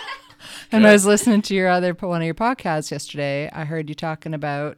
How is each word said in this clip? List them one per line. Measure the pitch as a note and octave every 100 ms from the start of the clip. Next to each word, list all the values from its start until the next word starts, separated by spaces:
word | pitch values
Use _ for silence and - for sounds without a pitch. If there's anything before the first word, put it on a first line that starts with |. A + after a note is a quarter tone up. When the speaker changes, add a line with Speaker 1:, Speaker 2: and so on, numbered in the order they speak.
| - - - - - - -
Speaker 1:
And | A3 G#3+
I |
Speaker 2:
Good. |
Speaker 1:
was | G#3 G3
listening | G#3 A#3+ G#3
to | G#3 G3
your | F#3
other | F3+ F3+
po-, | E3+ F#3+
one | E3+
of | E3
your |
podcasts | D#3+ A3+ C4 F#3+ D#3 D3+
yesterday. | C#3+ - D3 C#3+ C#3 D3+
I | - D3+
heard | D#3+ D3+
you | D3+
talking | E3 D#3 D#3+
about | D#3 D3 C#3+ D3